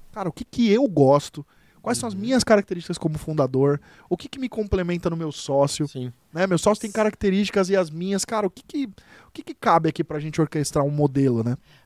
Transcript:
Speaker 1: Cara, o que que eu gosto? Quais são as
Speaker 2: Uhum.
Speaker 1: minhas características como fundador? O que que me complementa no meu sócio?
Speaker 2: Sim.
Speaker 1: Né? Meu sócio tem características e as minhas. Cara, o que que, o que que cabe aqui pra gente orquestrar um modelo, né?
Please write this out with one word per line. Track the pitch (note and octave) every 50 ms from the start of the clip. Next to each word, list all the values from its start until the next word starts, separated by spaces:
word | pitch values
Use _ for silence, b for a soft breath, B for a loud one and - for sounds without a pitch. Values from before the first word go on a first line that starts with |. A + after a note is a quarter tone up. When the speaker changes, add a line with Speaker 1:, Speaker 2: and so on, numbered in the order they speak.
| - -
Speaker 1:
Cara, | - A3 F#3 E3+
o |
que | - - -
que | - - - A#3 G#3+
eu | G3+ A#3+ C#4+ A#3
gosto? | E3+ D3+ C#3 C3 C#3+ C#3+ - - - D3 C#3+ b b b b b b b
Quais | - G#3+ B3
são | - B3+ A3+
as | G3
Speaker 2:
Uhum. | F#3+
Speaker 1:
minhas | G#3 A#3+ C4 A#3+
características | - - A3 G3+ G3 - F3+ F3 - - E3 -
como | - D#3+ D3+
fundador? | - - D#3+ D#3 D#3 C3+ C3 C3 C3 C#3 C#3+ C#3+ C#3+ b b b b b b
O | F3+
que | - - -
que | - C4+
me | C4 A#3+
complementa | - A3 G#3+ G3 G3+ F#3 F3 E3+ F3 E3+ - F3
no | E3
meu | E3 E3 D#3
sócio? | - - - - C3+ C#3 C#3 C#3 - - D3+
Speaker 2:
Sim. | C#3+ - C3+ B2 B2 A#2+ _ _ _
Speaker 1:
Né? | - D#3+ F#3+
Meu | F#3+ F3+ D#3+
sócio | - - G#3+ -
tem | - G#3
características | F#3+ A3 G#3+ G#3+ - - G#3+ G3 F#3+ G3+ G#3 F#3+ - G3+ F#3+ F3+
e | G3
as | F#3+ F3+ D3+
minhas. | D3+ E3 F3+ G3 G3 F#3+ -
Cara, | - A#3 G#3+ G#3
o | F#3
que | - - -
que, | - - D4 C4+
o | G3+ G3 _ _ _ - - - _
que | - -
que | - - D4
cabe | _ - A3 E3+ E3+ D#3+ D#3+
aqui | - -
pra | D3+ - D#3 D3+
gente | D3+ D#3 - -
orquestrar | D#3 - - D#3 C#3+ - - D3 C#3
um | D3
modelo, | D3 D3 D3 C#3 C3 C#3 C#3 C3 A#2+ A2+ A2+
né? | A#2+ B2+ b b b b b b